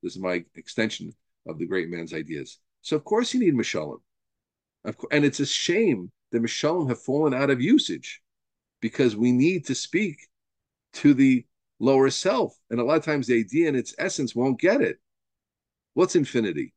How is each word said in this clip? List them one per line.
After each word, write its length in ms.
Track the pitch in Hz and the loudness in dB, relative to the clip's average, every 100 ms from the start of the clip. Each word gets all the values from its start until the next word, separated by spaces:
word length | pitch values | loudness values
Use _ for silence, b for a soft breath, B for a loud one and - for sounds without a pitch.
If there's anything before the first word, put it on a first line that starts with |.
This 140 | 85 92 | -10 -8
is 40 | |
my 240 | 92 90 85 - | -4 -4 -6 -20
extension 580 | - - 110 - 85 - _ _ - | -12 -2 -2 -4 -14 -18 _ _ -16
of 100 | 80 | -10
the 80 | 82 | -4
great 220 | 95 82 | -4 -4
man's 240 | 87 82 | -8 -8
ideas. 460 | 82 76 78 67 - _ _ | -10 -10 -10 -12 -18 _ _
So, 140 | - 156 | -6 -6
of 80 | |
course, 280 | - 214 240 | -2 -2 0
you 80 | 254 | 0
need 140 | 208 | 2
mashalim. 460 | 135 110 - 76 64 _ _ _ _ _ _ _ _ | 2 0 -4 -6 -12 _ _ _ _ _ _ _ _
Of 140 | - - | -12 -12
cou-, 100 | - | -2
and 140 | 147 | 2
it's 160 | 143 - | 2 0
a 60 | 139 | -4
shame 640 | - - 180 226 113 90 _ _ | -2 -2 2 2 0 -4 _ _
that 100 | 120 | -2
mashalim 460 | 117 - 147 180 143 | -2 -2 -2 0 -2
have 120 | 120 | -4
fallen 320 | - 143 151 | -2 0 0
out 160 | 127 143 | 0 0
of 140 | 135 | 0
usage, 580 | 139 277 - 78 - - _ _ _ _ _ _ | 4 2 2 -6 -10 -18 _ _ _ _ _ _
because 360 | 113 - 131 104 | -8 0 0 2
we 160 | 123 | 2
need 340 | 123 147 185 - | 4 2 0 -4
to 80 | |
speak 540 | 139 - 180 208 147 - _ _ _ _ _ _ | -8 -4 -2 -2 -6 -20 _ _ _ _ _ _
to 200 | - 147 | 0 4
the 320 | 135 135 127 - _ _ _ | 6 6 4 0 _ _ _
lower 320 | 117 135 135 | 2 4 4
self. 440 | - 185 254 202 _ _ | 2 0 0 -2 _ _
And 100 | 117 | -2
a 40 | |
lot 120 | 120 156 | 2 0
of 80 | |
times 220 | 156 151 120 | 0 -4 2
the 120 | 120 | 0
idea 300 | 107 143 165 | 2 0 0
in 80 | 135 | 0
its 180 | 113 - | -4 -6
essence 360 | 175 - 127 | -6 -4 -6
won't 260 | 226 135 127 | -2 -2 2
get 220 | 330 285 | 2 4
it. 160 | 208 - _ _ _ _ _ _ _ _ _ | 0 -4 _ _ _ _ _ _ _ _ _
What's 220 | - 180 180 | 0 2 2
infinity? 560 | 139 127 107 78 69 | 2 0 0 -2 -8